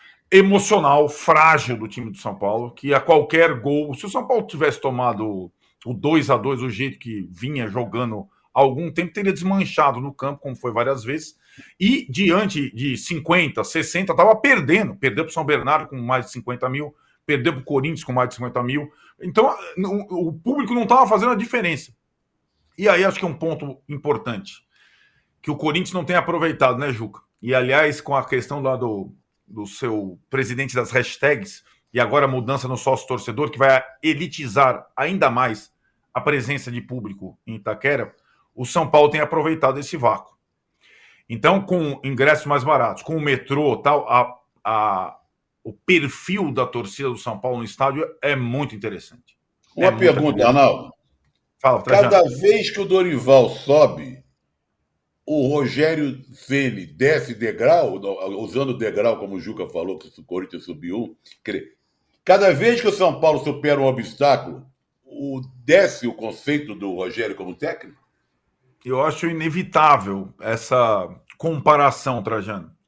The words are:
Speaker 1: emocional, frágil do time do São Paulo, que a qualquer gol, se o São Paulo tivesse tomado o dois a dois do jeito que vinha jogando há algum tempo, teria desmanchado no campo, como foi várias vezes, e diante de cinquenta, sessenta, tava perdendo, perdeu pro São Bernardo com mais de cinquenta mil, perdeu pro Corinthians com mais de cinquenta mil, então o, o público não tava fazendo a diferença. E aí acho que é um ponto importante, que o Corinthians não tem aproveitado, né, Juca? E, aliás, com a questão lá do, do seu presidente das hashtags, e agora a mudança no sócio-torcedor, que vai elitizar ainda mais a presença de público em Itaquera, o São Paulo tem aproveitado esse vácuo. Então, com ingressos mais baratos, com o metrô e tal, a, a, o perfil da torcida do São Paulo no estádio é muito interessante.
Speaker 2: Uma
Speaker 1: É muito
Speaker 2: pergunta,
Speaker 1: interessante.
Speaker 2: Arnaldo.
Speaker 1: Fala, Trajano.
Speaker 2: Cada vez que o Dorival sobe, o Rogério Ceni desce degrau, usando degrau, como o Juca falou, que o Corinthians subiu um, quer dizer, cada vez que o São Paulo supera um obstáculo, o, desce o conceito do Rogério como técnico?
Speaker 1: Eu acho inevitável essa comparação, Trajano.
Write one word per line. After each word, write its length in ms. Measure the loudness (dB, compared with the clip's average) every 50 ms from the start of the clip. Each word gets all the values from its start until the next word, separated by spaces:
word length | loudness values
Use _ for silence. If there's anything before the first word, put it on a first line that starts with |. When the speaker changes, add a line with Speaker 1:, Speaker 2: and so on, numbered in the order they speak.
| _ -20 _ _ _ _
Speaker 1:
emocional, 800 | 6 6 8 8 6 4 4 4 2 4 4 6 6 6 4 2
frágil 720 | 0 -4 2 4 6 8 8 8 6 4 2 -2 -6 -6
do 100 | -6 -10
time 220 | -10 -12 -12 -12
do 80 | -12 -10
São 160 | -10 -10 -8
Paulo, 380 | -4 -2 -2 -2 -2 -4 -6 -12
que 200 | -10 -2 2 2
a 80 | 2
qualquer 580 | 4 6 6 6 6 4 4 4 4 4 2 0
gol, 360 | -2 -2 -2 -2 -2 -4 -8
se 100 | -10 -10
o 60 | -6
São 160 | -6 -6 -2
Paulo 200 | 0 0 0 0
tivesse 320 | -4 -4 -2 0 0 0 -2
tomado 720 | -4 -4 -2 0 -2 -2 -2 -2 -6 -6 -6 -8 -10 -14 _ _ _ _ _ _ _
o 60 | -10 -10
dois 380 | -4 -2 2 2 2 2 2
a 80 | 0 0
dois 220 | 0 -2 -4 -4
do 100 | -6 -8
jeito 280 | -6 -6 -6 -8 -8 -12
que 300 | -14 -12 -10 -10 -10 -12
vinha 380 | -12 -12 -10 -8 -6 -6 -6 -6
jogando 580 | -6 -6 -6 -6 -4 -6 -4 -4 -6 -8 -12 -14 _ _ _ _ _
há 60 | 4
algum 300 | 4 4 4 -2 -6 -6
tempo, 220 | -4 -6 -6 -6 -6
teria 220 | -2 -2 -2 -2
desmanchado 640 | -2 -2 -2 0 0 0 0 0 2 2 2 2 0
no 140 | -6 -10 -10
campo, 260 | -8 -8 -8 -8 -10
como 160 | -12 -14 -14
foi 160 | -8 -8 -4 -2
várias 320 | -2 0 0 -2 -4 -4
vezes, 320 | -8 -8 -8 -8 -12 -20 _ _ _ _ -20 -20 -20 _ _
e 320 | 2 2 2 2 -2 -6
diante 640 | -4 0 2 2 4 2 2 0 -2 -4 -6 -6 -6
de 220 | -6 -6 -4 -4
cinquenta, 640 | -6 -8 -8 -10 -8 -2 0 2 2 2 0 -2 -4 -6
sessenta, 540 | -4 -4 -4 -4 -2 -4 -4 -4 0 4
tava 180 | 6 6 6 6
perdendo, 600 | 6 4 2 2 2 4 2 2 2 2 0 -4
perdeu 280 | -2 -2 -2 0 -2 -4
pro 100 | -4 -6
São 100 | -6 -2
Bernardo 420 | 0 0 0 2 2 0 0 0
com 100 | -4 -10 -10
mais 260 | -4 -2 -2 -2 -2
de 80 | -6 -12
cinquenta 380 | -12 -10 -10 -8 -6 -4 -4
mil, 240 | -4 -6 -8 -10 -12 _ _ _ _ _ _
perdeu 260 | -2 -2 0 0 -2 -2
pro 120 | -4 -6
Corinthians 380 | -2 -2 -2 -2 -2 -6 -8 -8
com 120 | -4 -2
mais 160 | 0 0 -2
de 60 | -2
cinquenta 260 | -8 -10 -6 -4 -4 -4
mil, 280 | -2 -4 -4 -6 -8 -14 _ _ _ _ _
então 340 | -12 -2 2 4 4 4 2 -2 -8 -12 -8
o, 520 | -6 -4 -4 -4 -6 -6 -6 -6 -4 -4 -4
o 40 | -6
público 400 | -6 -4 -4 -2 -2 -2 -2 -2
não 140 | -2 2
tava 200 | 4 6 6 6
fazendo 260 | 6 4 2 2 0 0
a 40 |
diferença. 560 | -2 -2 -4 -4 -2 -2 -2 -4 -4 -8 -14 _ _ _ _ _ _ _ _ _ _ _ _ _ _ _ _ _ 2
E 100 | 4 4
aí 160 | 4 6 4
acho 140 | 2 0 -2
que 60 | -4
é 20 | -6
um 60 | -6
ponto 420 | -4 -6 -6 -6 -6 -8 -12 -12 -14 _
importante, 800 | -14 -14 -8 -4 -2 -2 -2 -2 -6 -8 -8 -10 -14 -20 -20 _ _ _ _ _ _ _ _ _ _ _ _ _ _ _ _ _
que 80 | -8
o 60 | -8
Corinthians 360 | -4 -4 -4 -2 -2 -4 -4 -6
não 100 | -8 -6
tem 140 | 0 0
aproveitado, 640 | 0 0 0 -2 -2 -2 -2 0 2 2 2 2 0
né, 120 | -4 -4
Juca? 300 | -6 -6 -8 -12 -14 -18 _ _ _ _ -4
E, 120 | 0 0
aliás, 460 | 0 2 2 4 4 4 2 0 -4
com 160 | -6 -2 -2
a 80 | -2 -2
questão 380 | -2 -4 -4 -4 -6 -8 -4 -4
lá 120 | -4 -2
do, 380 | -2 -4 -6 -6 -6 -10 -12 -16 _ _ _ _ _ _
do 200 | _ -16 -14 -14
seu 520 | -14 -12 -8 -6 -6 -4 -4 -6 -8 -12 -16 _ _
presidente 440 | -6 -4 -4 -4 -6 -6 -8 -4 -4
das 160 | -4 -4 0
hashtags, 720 | 0 0 0 0 -4 -2 0 0 0 0 -4 -12 -16 -20 _ _ _ _ _ _ 0
e 80 | 0
agora 240 | 0 2 2 2 2
a 40 | 2
mudança 380 | 0 -2 -4 -4 -4 -4 -4
no 120 | -6 -8 -4
sócio-torcedor, 720 | 0 0 0 0 -2 -6 -8 -6 -6 -8 -6 -4 -4 -6
que 80 | 0 2
vai 260 | 4 6 6 4 2 -2 -12 _ -2
elitizar 840 | -2 -2 -2 -4 -10 -10 -10 -10 -4 2 4 4 4 2 0 -6 _ _
ainda 320 | -6 -4 -4 0 0 0 0
mais 460 | 2 0 -2 -2 -2 -6 -12 _ _ _ _ _ _ _ _ _ _
a 80 | -4
presença 500 | -2 -2 -2 -2 -2 -4 -6 -8 -8 -10
de 100 | -10 -10
público 560 | -10 -10 -12 -10 -10 -12 -14 -14 -16 -18 -18 _ _
em 120 | -14 -14
Itaquera, 580 | -10 -8 -8 -8 -4 -2 -2 -2 -2 -4 -8 -12 _ _ _ _ _ _ _ _
o 100 | -12 -10
São 240 | -4 -2 -2 -2 4
Paulo 220 | 6 6 6 6
tem 100 | 4 0
aproveitado 600 | -2 -2 -2 -2 0 0 -2 0 0 0 0 -2
esse 160 | -6 -10 -8
vácuo. 420 | 0 0 0 0 0 -6 _ _ _ _ _ _ _ _ _ _ _ _ _ _ _ _ _ _ _ _ _
Então, 320 | -10 2 4 4 4 4
com 400 | 2 0 -2 -2 0 -2 -6 -6 -8
ingressos 420 | -8 -2 0 2 2 2 0 0
mais 160 | -2 -2 -2 0
baratos, 400 | 2 2 2 2 0 -2 -6 -10
com 140 | -8 -8
o 40 | -6
metrô 540 | -2 -2 -2 -4 -4 -4 -4 0 0 0 0
e 80 | 0 2
tal, 260 | 2 2 2 0 2
a, 240 | 2 2 2 0 -4 -14 _ _ _ _ _
a, 560 | -2 -2 0 0 0 0 -2 -4 -8 -10 -16 _ _ _ _ _ _ _ _ _
o 80 | -18 -18
perfil 800 | -12 _ 2 2 2 2 -2 -6 -10 -8 -6 -4 -4 -4 -4 -2
da 120 | -2 -4
torcida 440 | -4 -4 -8 -10 -10 -10 -8 -6 -6
do 80 | -6
São 200 | -6 -8 -10 -10
Paulo 220 | -6 -6 -6 -6 -6
no 60 | -8
estádio 440 | -10 -4 -2 -2 -2 -2 -2 -6 -8 -8 -6 -4
é 140 | -4 -2
muito 400 | -2 -4 -4 -4 -4 -6 -6 -8
interessante. 600 | -10 -10 -10 -10 -10 -14 -18 -20 _ _ _ _ _ _ _ _ _ _ _ _
Speaker 2:
Uma 120 | 2 2 2
Speaker 1:
É 20 |
muito 100 | 4 6
Speaker 2:
pergunta, 360 | 6 6 6 6 2 0 2
Speaker 1:
interessante. 200 | 4 4 4 6
Speaker 2:
Arnaldo. 380 | 8 6 6 6 2 -4 -12 -20 _ _ _ _ _ _ _ _ _ _ _ _ _
Speaker 1:
Fala, 220 | 2 4 4 4 4
Trajano. 280 | 6 6 6 8 8
Speaker 2:
Cada 180 | 8 6 6 4 2 2
vez 320 | 4 4 4 4 2 -2
que 100 | -4 -6
o 40 | -2
Dorival 640 | 2 2 2 4 2 0 -2 4 8 8 8 8 6
sobe, 720 | 0 -6 0 2 6 6 6 4 4 -2 -10 -14 -16 -18 _ _ _ _ _ _ _ _ _ _ _ _ _ _ _ _ _ _ _ _ _
o 220 | -2 0 0 2 2
Rogério 720 | 2 2 0 0 0 2 2 2 2 0 -2 -4 -6 -8 -14 -20 -20
Ceni 540 | -20 -8 -2 -2 0 0 -2 -4 -6 -10
desce 480 | -14 -4 2 2 2 4 2 0 -6 -8
degrau, 640 | -6 -4 -6 -4 0 4 4 4 4 4 0 -2 -6 -6 -6 -6 -6 -6 -8 -6 -8
usando 400 | -8 -6 -4 -4 -4 -4 -4 -4
degrau, 400 | -4 -4 -2 0 0 0 0 0
como 160 | -4 -8 -10
o 60 | -10
Juca 260 | -10 -10 -10 -10 -10
falou, 320 | -8 -6 -6 -6 -6 -8 -10
que 100 | -12 -20 _ -20
o 40 | -14
Corinthians 400 | _ -8 -8 -8 -8 -12 -16 -14
subiu 320 | -14 -16 -14 -10 -10 -8
um, 200 | -8 -8 -10 -12 _ _ _ _ _ _
quer 120 | -8 -8
dizer, 220 | -8 -10 -12 _ _ _ _ _ _ _ _ _ _ _
cada 280 | 4 4 6 6 4 4
vez 280 | 4 2 2 2 2
que 60 | 0
o 60 | -2 0
São 260 | 2 0 0 0 2
Paulo 240 | 2 2 2 2 -2
supera 380 | -4 -6 -4 0 0 2 2
um 60 | 2
obstáculo, 800 | 0 0 -2 -6 -10 -4 0 2 2 2 2 0 -8 -14 -16 -18 _ _ _ _ _ _ _ _ _ -14
o, 240 | -12 -10 -10 -10 -10 -12 -14 -20 -12 2
desce 440 | 4 6 6 6 4 0 -4 -6 -6
o 40 | -6
conceito 640 | -6 -10 -10 -10 -8 -4 -2 -2 -2 -4 -6 -12
do 180 | -10 -8 -8 -6
Rogério 440 | -6 -6 -6 -6 -6 -6 -6 -6
como 180 | -8 -10 -12 -10
técnico? 480 | -8 -8 -8 -8 -10 -14 -20 -20 _ _ _ _ _ _ _ _ _ _ _ _ _ _ _ _ _ _
Speaker 1:
Eu 160 | -4 -2 0
acho 280 | 0 0 -2 -2 -4 -6
inevitável 1080 | -4 -4 -4 -4 -4 -4 -6 -2 2 4 4 4 4 2 -2 -4 -8 -8 -10 -12 -16 _
essa 680 | -6 -4 -4 -4 -2 0 2 2 4 4 2 0 -2 -6 -10 -18 _ _ -18 _
comparação, 800 | -6 -4 -4 0 4 4 4 6 4 2 2 0 -4 -6 -6 -4
Trajano. 520 | -4 -4 -4 -6 -6 -6 -10 -10 -12 -16 _ _ _